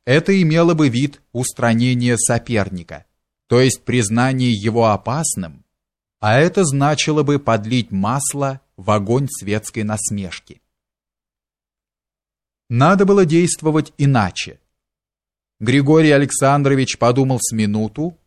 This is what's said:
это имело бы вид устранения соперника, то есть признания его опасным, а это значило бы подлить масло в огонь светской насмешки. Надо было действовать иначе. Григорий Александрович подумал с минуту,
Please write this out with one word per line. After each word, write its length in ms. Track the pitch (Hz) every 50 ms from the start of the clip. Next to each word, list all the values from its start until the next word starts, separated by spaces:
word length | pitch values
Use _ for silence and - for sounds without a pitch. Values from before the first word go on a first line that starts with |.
| _
это 380 | - 127 156 165 - 196 196 180
имело 320 | 156 156 165 170 170 175
бы 140 | 156 156 135
вид 340 | 113 120 139 143 139 - _ _ -
устранения 840 | 117 123 - - - 123 117 113 113 120 127 127 123 120 123 123
соперника, 880 | 110 - - 123 117 - - 120 110 95 92 92 90 85 - 78 76 - _ _ _ _ _ _ _ _
то 140 | - 120 123
есть 240 | 131 135 120 - _
признания 640 | - 120 123 113 98 110 117 127 131 135 131 127 123
его 380 | 117 101 101 113 107 117 117 110
опасным, 760 | 104 95 - - 120 156 160 - - - 90 80 73 - _ _ _ _ _ _ _ _ _ _ _ _
а 200 | - 107 110 131
это 260 | 156 175 175 202 190
значило 580 | 151 135 139 139 147 151 139 - - 151 151 147
бы 160 | 135 147 139
подлить 520 | 143 - 113 110 104 110 123 127 113 -
масло 680 | 101 95 98 104 123 143 - - - 143 139 135 135 135 _ _ _
в 140 | - 95 101
огонь 380 | 104 107 101 98 117 131 143 127
светской 540 | - - 95 95 101 107 - - - 117 107
насмешки. 800 | 104 107 107 - - 110 101 98 90 - - - - 80 - _ _ _ _ _ _ _ _ _ _ _ _ _ _ _ _ _ _ _ _ _ _ _ _ _ _ _ _ _ _ _ _ _ _ _ _ _ _ _ _ _ -
Надо 360 | 120 117 135 160 196 190 202
было 220 | 190 202 202 190
действовать 680 | 151 160 165 180 165 - - 156 156 151 156 151 - - -
иначе. 600 | 143 139 139 120 101 90 - - - - - - _ _ _ _ _ _ _ _ _ _ _ _ _ _ _ _ _ _ _ -
Григорий 500 | 110 110 127 143 139 139 156 160 160 151
Александрович 840 | 147 139 143 135 - - 143 135 139 143 139 139 139 135 131 - -
подумал 420 | - - 120 123 131 135 131 131 120
с 120 | - - 120
минуту, 640 | 110 107 104 104 107 110 107 - - 151 175 175 _ _